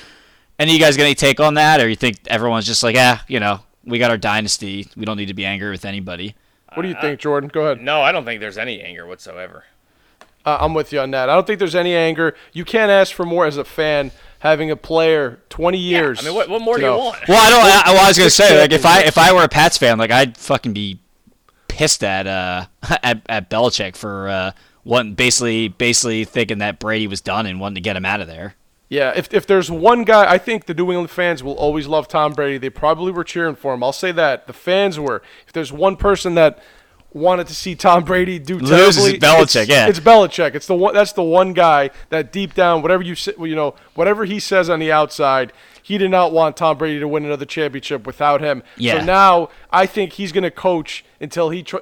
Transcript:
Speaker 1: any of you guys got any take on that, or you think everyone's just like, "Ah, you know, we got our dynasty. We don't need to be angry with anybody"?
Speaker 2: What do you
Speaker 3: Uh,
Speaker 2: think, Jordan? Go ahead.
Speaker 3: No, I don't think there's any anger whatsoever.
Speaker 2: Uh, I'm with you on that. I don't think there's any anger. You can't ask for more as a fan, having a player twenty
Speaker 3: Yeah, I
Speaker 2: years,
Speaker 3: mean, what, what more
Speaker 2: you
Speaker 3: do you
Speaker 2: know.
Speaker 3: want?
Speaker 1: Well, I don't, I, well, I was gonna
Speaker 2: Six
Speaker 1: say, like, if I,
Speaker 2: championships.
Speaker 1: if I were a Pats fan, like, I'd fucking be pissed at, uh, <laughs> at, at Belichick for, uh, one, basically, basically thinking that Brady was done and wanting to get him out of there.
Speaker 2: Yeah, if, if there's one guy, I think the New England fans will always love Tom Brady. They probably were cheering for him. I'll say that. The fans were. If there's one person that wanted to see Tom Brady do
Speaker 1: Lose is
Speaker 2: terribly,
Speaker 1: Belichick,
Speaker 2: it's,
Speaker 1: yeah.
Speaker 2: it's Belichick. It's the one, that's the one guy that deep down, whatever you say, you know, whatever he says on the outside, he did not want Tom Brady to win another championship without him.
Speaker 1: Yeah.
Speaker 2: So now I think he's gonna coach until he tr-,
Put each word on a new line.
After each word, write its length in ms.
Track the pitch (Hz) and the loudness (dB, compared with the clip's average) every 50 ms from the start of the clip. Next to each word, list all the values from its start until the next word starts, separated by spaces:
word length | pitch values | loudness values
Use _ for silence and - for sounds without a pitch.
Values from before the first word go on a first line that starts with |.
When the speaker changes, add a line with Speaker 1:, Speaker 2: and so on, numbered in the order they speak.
| - - _ _ _ _ _ _ _ _ _ - | -20 -20 _ _ _ _ _ _ _ _ _ -4
Speaker 1:
any 120 | 151 160 | -2 0
of 20 | 165 | 2
you 20 | 156 | 4
guys 180 | 160 151 139 | 4 4 4
got 60 | 135 147 | 4 2
any 100 | 147 139 | 2 2
take 260 | - - 139 131 - | 2 2 0 2 2
on 140 | 151 151 147 | 2 2 2
that, 240 | 151 151 151 156 147 | 4 4 4 4 4
or 60 | 123 | 2
you 80 | 113 110 | 2 0
think 220 | - - 120 101 - - | -2 -2 -2 -4 -4 -6
everyone's 380 | - 117 110 113 120 117 113 104 | -6 -4 -2 -2 -2 -2 -2 -2
just 160 | 110 113 - | -4 -4 -2
like, 140 | - 117 113 | 0 0 2
"Ah, 260 | 127 127 123 120 110 - | 4 4 4 2 0 -4
you 120 | - 135 120 | -6 -4 -2
know, 200 | 104 104 101 98 _ _ _ _ _ | -2 -2 -4 -4 _ _ _ _ _
we 140 | 117 117 117 | -6 -4 0
got 100 | 123 120 | 0 0
our 80 | 117 | 0
dynasty. 720 | 107 104 107 104 110 107 98 - - 107 98 98 101 98 - - | 0 -2 -2 -2 -2 -2 -4 -6 -6 -8 -10 -10 -10 -12 -14 -14
We 100 | - 107 | -12 -8
don't 100 | 104 107 | -8 -8
need 100 | 101 104 | -8 -8
to 80 | 98 98 | -10 -8
be 100 | 95 98 | -8 -6
angry 240 | 98 101 98 101 104 | -6 -6 -6 -8 -8
with 160 | 98 92 - | -8 -10 -10
anybody"? 480 | 101 98 101 92 92 90 87 92 107 107 _ _ _ _ _ _ _ - | -10 -10 -10 -10 -12 -12 -12 -12 -14 -16 _ _ _ _ _ _ _ -12
Speaker 2:
What 80 | 160 | -10
do 80 | 175 190 | -10 -8
you 60 | 170 | -8
Speaker 3:
Uh, 60 | 110 | -8
Speaker 2:
think, 180 | 151 147 143 127 | -8 -8 -8 -6
Jordan? 280 | - 151 143 143 139 143 - | -6 -4 -4 -4 -4 -6 -6
Go 80 | 160 151 | -4 -4
ahead. 140 | 156 135 117 | -4 -4 -4
Speaker 3:
No, 220 | 120 139 151 151 | -4 -4 -2 0
I 100 | 139 151 | 0 0
don't 140 | 185 170 131 | -2 -2 -4
think 140 | 117 117 107 | -8 -10 -10
there's 160 | 104 107 95 | -10 -12 -10
any 240 | 107 117 123 110 90 | -10 -10 -10 -10 -12
anger 240 | 98 87 90 85 85 | -14 -16 -18 -16 -16
whatsoever. 600 | 87 92 - - 92 85 87 92 90 87 - _ _ _ _ _ _ _ _ _ _ _ _ _ _ _ _ - | -18 -18 -18 -20 -18 -18 -16 -16 -18 -18 -20 _ _ _ _ _ _ _ _ _ _ _ _ _ _ _ _ -6
Speaker 2:
Uh, 140 | 151 147 139 | -4 -4 -2
I'm 140 | 147 156 160 | -2 -2 -2
with 180 | 156 147 - | -4 -6 -6
you 80 | 147 143 | -6 -6
on 120 | 131 135 | -6 -4
that. 180 | 135 131 127 131 | -4 -4 -2 0
I 60 | 151 | 2
don't 100 | 185 185 | 0 0
think 140 | - 214 175 | 0 -2 -4
there's 160 | 196 170 151 | -4 -2 -2
any 180 | 180 175 180 175 | -2 -2 0 0
anger. 380 | 165 165 165 160 147 165 160 - - - _ - | 0 0 -2 -2 -2 -2 -4 -4 -6 -14 _ -14
You 120 | 160 175 | -14 -8
can't 240 | - - 226 220 202 | -2 0 0 2 4
ask 240 | 196 196 190 185 - | 4 4 2 2 -2
for 100 | - 180 | -6 -6
more 220 | 170 170 175 175 | -2 0 0 0
as 120 | 151 143 | 0 -2
a 60 | 143 131 | -4 -8
fan, 460 | - - - 156 156 151 147 139 131 - - - - - _ | -8 -6 -4 -2 -2 -2 -2 -4 -6 -10 -18 -20 -20 -12 _
having 320 | - 156 156 147 160 156 | 0 0 0 0 0 -4
a 40 | 143 | -6
player 640 | - - - 160 160 160 160 160 151 143 123 120 - _ - | -8 -6 -2 0 2 2 2 2 0 -2 -4 -8 -12 _ -18
twenty 280 | - - 165 175 185 | -8 -4 -2 -2 -2
Speaker 3:
Yeah, 220 | 190 175 180 175 170 | -2 -2 -2 0 0
I 20 | |
Speaker 2:
years, 240 | 160 143 123 107 131 | 0 -2 -4 -6 -6
Speaker 3:
mean, 80 | 156 175 | -6 -4
what, 160 | 220 185 - | -4 -4 -4
what 120 | 196 226 226 | -4 -4 -2
more 100 | 226 240 240 | -2 -2 0
Speaker 2:
you 0 | |
Speaker 3:
do 60 | - | 0
you 60 | - | 0
Speaker 2:
know. 60 | 127 | 0
Speaker 3:
want? 300 | - 262 240 - - - | 0 -2 -4 -6 -6 0
Speaker 1:
Well, 100 | - 185 226 | 4 6 6
I 100 | 220 220 | 8 8
don't, 120 | 240 240 220 | 8 8 8
I, 300 | 196 190 202 160 180 190 | 8 6 6 6 6 6
well, 120 | 190 190 | 6 6
I 20 | |
was 100 | 196 185 | 6 6
gonna 120 | 180 185 170 | 6 4 4
Speaker 2:
Six 180 | - - 202 202 | 6 6 6 6
Speaker 1:
say, 100 | 160 151 | 8 6
like, 120 | 151 151 | 6 4
if 120 | 160 151 131 | 4 2 4
I, 180 | 165 170 196 175 | 6 6 6 4
Speaker 2:
championships. 140 | 156 - | 4 4
Speaker 1:
if 60 | 170 160 180 | 4 6 6
I 40 | 185 | 6
were 100 | 180 165 | 4 4
a 60 | 143 | 2
Pats 280 | - 151 151 170 - | 2 2 2 2 2
fan, 220 | - 139 120 117 110 | 2 0 0 2 0
like, 100 | 113 107 | 0 0
I'd 280 | 117 127 139 127 117 | 2 2 0 0 -4
fucking 360 | - - - 139 127 - 123 101 | -8 -6 -4 -4 -4 -4 -6 -8
be 240 | 101 104 101 95 90 _ _ _ _ _ _ _ _ _ _ _ _ _ | -6 -8 -8 -10 -14 _ _ _ _ _ _ _ _ _ _ _ _ _
pissed 360 | - - - 151 156 - - - | -10 -6 -2 -2 -2 -2 -2 -2
at, 220 | 98 95 95 98 | -4 -2 -4 -4
uh, 400 | 98 95 92 90 92 90 90 90 - _ _ | -4 -6 -6 -4 -6 -6 -8 -10 -12 _ _
<laughs> 220 | - - 175 - - | -6 -4 -4 -2 -2
at, 180 | 123 120 110 - - | -2 -4 -4 -6 -8
at 200 | 113 107 92 - | -8 -6 -6 -4
Belichick 440 | 113 110 123 120 - - 104 95 92 | -2 0 0 0 0 -2 -6 -8 -10
for, 320 | - - 104 101 98 98 | -12 -12 -10 -10 -8 -8
uh, 240 | 98 98 95 92 95 - _ _ _ _ _ | -6 -4 -4 -6 -6 -8 _ _ _ _ _
one, 320 | - 110 117 123 117 107 101 | -6 -2 -2 -2 -2 -2 -2
basically, 540 | 87 127 123 - - 123 117 113 113 113 | -2 0 0 0 0 -2 -2 -2 -2 -4
basically 560 | 107 90 - 127 120 120 - - 117 113 110 110 | -4 -4 -2 -2 0 0 0 -2 -2 -4 -4 -4
thinking 340 | 98 - 127 117 101 113 101 | -4 -4 -4 -4 -4 -4 -6
that 200 | 104 104 98 - | -6 -6 -6 -6
Brady 260 | 107 107 110 110 110 | -6 -6 -4 -4 -4
was 160 | 104 98 92 | -6 -8 -8
done 240 | - - 95 107 110 | -8 -6 -4 -4 -4
and 140 | 98 92 92 | -6 -8 -8
wanting 160 | 98 101 101 | -8 -10 -8
to 60 | 95 | -8
get 140 | 87 107 95 | -6 -6 -6
him 100 | 95 95 | -4 -4
out 160 | 92 101 104 | -4 -6 -6
of 60 | 92 | -8
there. 280 | 80 80 82 87 98 - _ _ _ _ _ _ - | -10 -14 -16 -16 -16 -18 _ _ _ _ _ _ -8
Speaker 2:
Yeah, 220 | 127 143 139 131 - | -4 -2 -2 -2 -2
if, 160 | - - - - | -4 -4 -2 -4
if 120 | 196 - | -4 0
there's 240 | - 196 190 180 135 | 0 0 0 0 -2
one 360 | 170 160 165 220 240 240 226 | -4 0 2 4 4 4 4
guy, 260 | 202 220 214 202 175 | 4 6 6 6 6
I 60 | 180 | 4
think 280 | 190 - 247 226 208 - | 2 0 -2 -8 -8 -6
the 80 | - 170 | -8 -6
New 120 | 151 180 180 | -4 -4 -2
England 180 | 180 175 175 160 | -2 -4 -4 -6
fans 340 | - - 180 175 165 139 127 | -4 -4 -2 -2 -2 -4 -8
will 120 | 139 139 | -10 -6
always 320 | - 151 147 151 156 143 | -4 -2 -2 -2 -2 -4
love 200 | 143 156 156 139 | -2 -2 -2 -2
Tom 240 | - - 160 151 151 | -2 -2 -2 -2 -2
Brady. 260 | 151 147 147 139 139 | -2 -4 -4 -4 -4
They 120 | 131 123 131 | -6 -8 -10
probably 420 | - - - 151 160 160 180 185 | -8 -4 -2 -2 -2 -2 -4 -6
were 140 | 185 175 165 | -6 -8 -8
cheering 300 | - - 175 170 165 139 | -8 -6 -4 -4 -4 -6
for 180 | - - 139 131 | -6 -6 -6 -4
him. 100 | 123 123 | -4 -4
I'll 80 | 131 | -4
say 220 | 139 - - 185 175 | -4 -4 -6 -4 -2
that. 340 | 165 160 143 127 117 _ | 0 0 0 0 -2 _
The 60 | - 120 | -14 -20
fans 440 | - - 180 180 190 202 196 170 | -10 -4 -2 0 0 0 -2 -2
were. 240 | 151 147 139 113 98 - - - _ _ | -4 -6 -6 -6 -6 -10 -14 -20 _ _
If 60 | _ | _
there's 220 | - 165 156 127 139 | -8 -8 -8 -8 -4
one 240 | 151 175 196 196 | -2 -2 -2 -2
person 380 | - - 202 196 - - 185 170 | 0 0 0 0 0 -2 -2 2
that 240 | 170 160 151 - - - _ _ _ _ _ _ _ _ _ | 4 4 2 2 -2 -14 _ _ _ _ _ _ _ _ _
wanted 360 | - 147 156 180 185 180 175 | -8 -2 0 0 0 0 -4
to 60 | 160 156 | -8 -10
see 220 | - - 190 170 | -12 -10 -10 -6
Tom 300 | - - 190 170 175 165 | 0 2 4 4 4 2
Brady 340 | 143 185 180 185 180 185 170 | 0 -2 -2 -2 -2 -4 -8
do 180 | 139 147 185 | -8 -8 -8
Speaker 1:
Lose 380 | 180 127 135 156 170 185 196 175 | -4 0 4 6 6 6 6 6
is 80 | 147 202 | 4 2
Speaker 2:
terribly, 160 | 196 196 - | 2 2 2
Speaker 1:
Belichick, 420 | 147 147 160 160 160 - - 123 107 | 4 6 6 6 4 4 2 0 2
Speaker 2:
it's, 60 | 107 | 4
Speaker 1:
yeah. 180 | 143 135 113 107 | 4 4 4 4
Speaker 2:
it's 100 | 196 165 | 2 2
Belichick. 560 | 151 226 226 220 196 170 - - 170 151 - | 6 6 8 8 6 4 0 -2 -4 -2 -4
It's 120 | 151 - | -6 -4
the 60 | - 190 | -4 -2
one, 180 | 175 185 208 - | 0 0 2 2
that's 180 | 208 208 202 | 2 0 0
the 120 | - 202 175 | 0 -4 -2
one 280 | 165 165 185 190 190 | 2 2 2 2 2
guy 380 | 180 180 175 165 156 143 139 135 - - - - | 2 2 4 4 4 4 2 -2 -6 -12 -12 -8
that 200 | - 160 151 117 | -6 -6 -6 -6
deep 220 | - 196 196 170 - | -8 -8 -8 -4 -2
down, 280 | - 180 175 170 160 | 0 2 2 2 2
whatever 220 | 147 160 185 185 180 | 0 0 0 0 -2
you 120 | 170 170 | -6 -10
say, 180 | - - 196 202 - | -10 -10 -10 -10 -8
you 160 | 165 160 156 | -8 -6 -4
know, 200 | 156 151 143 - _ _ _ _ | -4 -4 -4 -6 _ _ _ _
whatever 280 | 160 170 196 208 214 220 | -2 0 0 0 0 -2
he 160 | 180 208 202 | -6 -6 -6
says 300 | - - 196 190 180 165 | -4 -2 0 0 2 0
on 100 | 175 156 | 0 -2
the 100 | 160 160 | 0 0
outside, 640 | 156 151 151 143 - - 151 135 135 131 127 117 - _ _ _ _ _ _ | 2 2 0 0 -2 -2 0 0 0 0 -2 -4 -10 _ _ _ _ _ _
he 140 | - 196 | -8 -4
did 120 | 202 196 185 | -4 -2 0
not 200 | 185 180 180 165 | 2 2 2 2
want 240 | 160 160 160 156 - | 2 2 0 0 0
Tom 220 | - 175 160 151 | -2 -2 -2 -2
Brady 220 | 131 160 156 151 147 | -2 -4 -6 -6 -6
to 80 | 147 147 | -6 -4
win 160 | 147 151 147 | -6 -6 -4
another 180 | 147 147 135 143 | -6 -8 -8 -8
championship 640 | 135 - 165 156 143 127 139 - - 147 127 104 | -10 -6 -6 -6 -6 -6 -10 -10 -8 -10 -10 -10
without 320 | 127 127 - 147 147 143 143 | -10 -6 -2 0 0 0 0
him. 240 | 151 151 139 123 - _ - | 0 -2 -4 -6 -8 _ -10
Speaker 1:
Yeah. 220 | - 120 120 110 95 | -6 -2 -2 -2 -2
Speaker 2:
So 60 | - | 0
now 440 | 180 185 196 196 190 180 175 165 - - - - - | 2 4 6 6 6 6 4 2 -2 -10 -18 -8 -2
I 160 | - 180 190 | 0 0 0
think 280 | 190 - 220 196 170 - | 0 0 -4 -6 -6 -6
he's 180 | - 202 185 | -10 -8 -6
gonna 200 | 156 196 185 165 | -4 -4 -4 -4
coach 520 | - - - 185 180 165 151 - - - - _ _ - | -4 -4 -2 -2 -2 -2 -4 -8 -12 -16 -16 _ _ -16
until 300 | 147 143 - 170 170 156 | -16 -10 -6 -4 -4 -4
he 120 | 165 185 165 | -4 -8 -10
tr-, 140 | - - - | -10 -12 -12